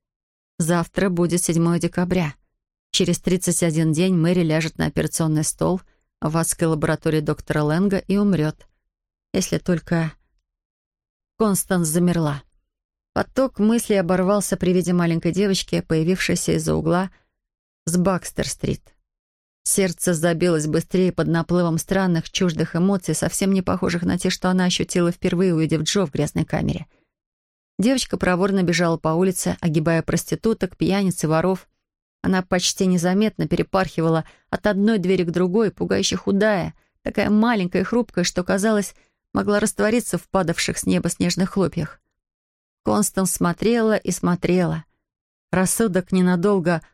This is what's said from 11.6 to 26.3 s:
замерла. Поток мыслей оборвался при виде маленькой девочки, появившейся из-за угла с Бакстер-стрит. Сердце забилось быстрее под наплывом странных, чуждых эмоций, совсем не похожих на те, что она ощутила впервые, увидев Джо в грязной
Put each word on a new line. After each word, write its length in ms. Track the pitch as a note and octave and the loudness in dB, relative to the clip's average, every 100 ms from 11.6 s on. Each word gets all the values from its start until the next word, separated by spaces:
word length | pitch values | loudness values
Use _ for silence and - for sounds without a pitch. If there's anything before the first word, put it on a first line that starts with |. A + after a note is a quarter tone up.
| - F#3 D#3+ | 0 0 0
замерла. 560 | E3+ F3+ E3+ D3+ C#3 - _ _ _ _ _ _ | 2 2 2 -2 -4 -10 _ _ _ _ _ _
Поток 440 | - - - C4+ - | -4 -2 -2 -2 0
мыслей 380 | G#3+ A#3 - G3+ | 2 2 0 0
оборвался 600 | F3 F#3 F#3 G#3 - F#3+ | 2 2 2 0 0 -2
при 160 | F3+ | 0
виде 220 | F3+ E3+ | 0 2
маленькой 380 | F3+ E3+ E3 E3+ | 0 2 0 -2
девочки, 500 | F3+ G3+ F#3+ - E3+ - | 0 0 -2 -2 -4 -2
появившейся 640 | D#3+ D#3+ F#3 - F3 - | 0 0 0 0 -2 0
из-за 220 | D#3+ D#3+ | -2 0
угла 360 | D#3 D#3 F3 F#3+ - _ _ _ _ _ _ | -2 0 0 -2 -10 _ _ _ _ _ _
с 140 | - F3+ | -4 0
Бакстер-стрит. 840 | F#3 F3 - - C#3 - C#3+ C#3+ - _ _ _ _ _ _ _ | 0 0 -4 -6 -6 -6 -6 -6 -10 _ _ _ _ _ _ _
Сердце 500 | - - F#3+ E3 F3+ | -4 0 0 0 -2
забилось 520 | D#3+ E3+ E3 F3 D#3+ D3+ | 0 0 0 0 0 0
быстрее 460 | D#3 - F#3 F#3 | -2 0 0 0
под 160 | E3+ D#3 | 0 0
наплывом 480 | E3 D#3+ F3+ E3+ D#3+ | 0 0 0 2 -2
странных, 540 | - G3 F#3 E3 - | -2 0 0 0 -2
чуждых 440 | - F#3 D#3 E3 | -2 -2 -2 -2
эмоций, 400 | E3 F#3 G3 - | 0 0 0 -2
совсем 380 | D#3 E3 - G3 | -2 -2 -2 0
не 80 | F#3+ | 0
похожих 420 | F#3 F#3 - E3+ | 0 0 -2 -2
на 160 | F3 F3 | -2 -2
те, 120 | F#3 | -2
что 180 | - F#3 | -2 0
она 160 | F#3 | 2
ощутила 480 | F3+ - E3+ F3+ E3+ | 2 0 -2 0 0
впервые, 420 | F3 F#3 F3 F#3+ | 0 -2 0 2
увидев 280 | D#3+ D#3+ D#3+ | 2 0 0
Джо 240 | D#3 G3+ E3 | 0 -2 -2
в 40 | |
грязной 360 | - D3 | -2 -2